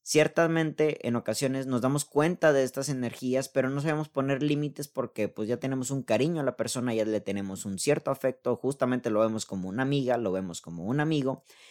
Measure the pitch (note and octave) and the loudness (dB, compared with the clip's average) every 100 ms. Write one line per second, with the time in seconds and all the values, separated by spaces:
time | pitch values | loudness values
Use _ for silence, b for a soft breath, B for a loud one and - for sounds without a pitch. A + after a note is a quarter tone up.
0 | - D3+ D3+ - E3 E3 D#3+ D3 D#3 - | 2 4 4 4 4 4 0 2 0 0
1 | A#2+ A#2+ - A2 C3+ C3+ C3 B2 B2+ C#3+ | -2 -2 -2 -2 -2 -2 -2 0 2 0
2 | - D3 D#3+ F3 D#3+ C#3 B2+ C3+ C#3+ C3 | 0 2 2 4 4 4 2 -2 -4 -4
3 | A#2+ - B2+ C3 C3 C#3 C3 C#3+ D#3 D3+ | -4 -4 -2 -2 0 0 0 0 -2 -2
4 | D3+ - C3+ C3+ D3 D3 D3 D3 D3 - | -2 -2 0 0 0 0 -2 -6 -8 -6
5 | A#2+ - G#2 - A2 A#2+ C3 C3 B2+ C#3 | -6 -4 -4 -4 -4 -2 -2 -4 -4 -4
6 | - A2 D3+ E3 C3 - A2+ B2+ B2 A2+ | 0 2 2 0 -2 -2 -4 -2 -2 0
7 | G#2+ G#2+ G2 G2+ G2 F#2+ G2+ F#2+ - D3 | 0 -2 -2 -4 -4 -6 -6 -2 0 0
8 | C#3+ C3+ C3 - B2+ A#2+ B2+ C#3+ B2 B2 | 0 -2 -2 -2 -4 -2 -2 0 0 0
9 | A#2+ G#2+ A2 A2 - G2 F#2 G#2+ C3+ C#3+ | 0 2 2 0 -6 -6 -4 -2 0 0
10 | B2+ A#2+ G#2 F#2 F#2+ E2 E2 E2+ F#2 C#3+ | 0 0 0 -2 -4 -8 -10 -8 -2 0
11 | D3+ D3+ C3 C3+ B B B | 0 0 -2 -4 B B B